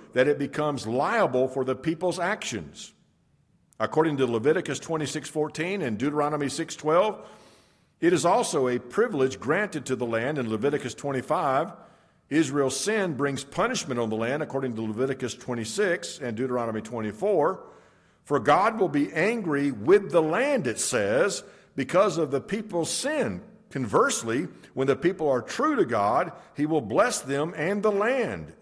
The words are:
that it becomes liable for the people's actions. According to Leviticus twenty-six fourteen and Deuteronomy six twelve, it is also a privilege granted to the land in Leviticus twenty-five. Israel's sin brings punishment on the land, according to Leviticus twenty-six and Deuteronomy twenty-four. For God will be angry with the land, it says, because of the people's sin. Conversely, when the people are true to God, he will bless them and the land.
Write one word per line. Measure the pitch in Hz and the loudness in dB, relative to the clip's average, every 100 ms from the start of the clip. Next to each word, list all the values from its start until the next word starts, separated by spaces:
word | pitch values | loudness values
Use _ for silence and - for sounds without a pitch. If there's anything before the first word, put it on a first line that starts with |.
| - | -2
that | 123 135 | 2 4
it | 143 | 2
becomes | 143 151 151 135 107 | -2 -2 -2 -2 -2
liable | 123 170 226 196 127 131 | -2 0 2 2 2 0
for | 135 131 | 0 -2
the | 127 | -2
people's | 160 165 180 175 | -2 -2 -2 -2
actions. | 175 214 - 107 73 - - _ _ _ _ _ _ _ _ - | -2 -4 -4 -6 -8 -14 -20 _ _ _ _ _ _ _ _ -6
According | 110 156 160 139 | 0 2 2 2
to | 123 | 2
Leviticus | 113 131 175 160 131 | 2 2 2 0 -6
twenty-six | - 160 143 156 147 | -4 -4 -4 -6 -6
fourteen | 156 151 - 175 202 | -4 -4 -4 -4 -2
and | 135 104 | -2 -2
Deuteronomy | 143 147 147 151 143 | 0 0 0 0 -2
six | - 160 | -4 -6
twelve, | - 151 170 214 - - - - - _ _ _ _ | -4 2 4 4 -2 -12 -20 -20 -20 _ _ _ _
it | 165 | 2
is | 170 | 4
also | 170 220 - 160 127 | 4 4 2 0 0
a | 123 | 0
privilege | - - 233 151 131 90 | -2 0 2 2 2 0
granted | 113 180 208 151 | 0 0 0 -6
to | 131 120 | -4 -4
the | 120 | -2
land | 113 123 151 | -2 -2 -2
in | 113 | -2
Leviticus | 110 139 143 120 | -2 0 -2 -4
twenty-five. | - 143 131 120 165 147 135 202 - - _ _ _ _ | -8 -6 -4 -2 0 2 0 -2 -8 -20 _ _ _ _
Israel's | 151 139 143 131 - | 0 2 2 0 0
sin | 202 220 185 127 | -2 0 0 0
brings | 139 135 | -2 -2
punishment | - - 226 233 147 123 | -6 -2 -2 -2 -4 -2
on | 110 | -2
the | 110 | -2
land, | 113 147 | -2 -2
according | 151 135 131 110 | -4 -4 -4 -4
to | |
Leviticus | 110 107 135 135 120 | -4 -2 -2 -2 -6
twenty-six | - - 120 110 - 202 170 - - | -6 -6 -6 -4 -2 0 -2 -6 -8
and | 127 110 | -6 -4
Deuteronomy | 127 123 117 107 | -2 -2 -2 -4
twenty-four. | 110 120 107 110 196 190 180 185 - - - _ _ _ | -6 -6 -6 -2 2 4 2 0 -8 -20 -20 _ _ _
For | - 143 | -2 2
God | 127 160 214 226 | 6 6 4 2
will | 180 | 2
be | 143 165 | 2 0
angry | 156 196 233 175 143 143 | 2 0 0 0 0 0
with | 107 120 202 180 | 0 6 6 6
the | 165 | 2
land, | 156 185 285 269 127 | 2 2 2 2 0
it | 107 | -2
says, | - 120 101 123 196 - - - _ - | -2 0 2 2 2 0 -10 -20 _ -6
because | 135 175 208 160 | 0 4 4 2
of | 147 | 0
the | 139 | -2
people's | - 220 220 170 160 | -2 -6 -4 -4 -2
sin. | - 269 302 143 90 - - - | -4 -2 -2 -2 -4 -10 -20 -10
Conversely, | 139 117 143 269 - 117 120 135 - - | -6 0 2 2 0 -2 -2 -4 -10 -10
when | 127 135 | -2 0
the | 131 | 2
people | 175 180 151 | 0 0 0
are | 123 | 0
true | 120 - 302 277 | -2 0 0 2
to | |
God, | 135 113 101 131 185 - - - | 2 2 2 2 0 -6 -12 -4
he | |
will | 151 160 | 0 0
bless | 107 143 240 - | 2 2 2 0
them | 135 139 160 175 | -4 -2 -2 -2
and | 160 208 | -2 0
the | 214 | 2
land. | 202 220 262 180 87 76 - | 2 2 0 -2 -4 -10 -4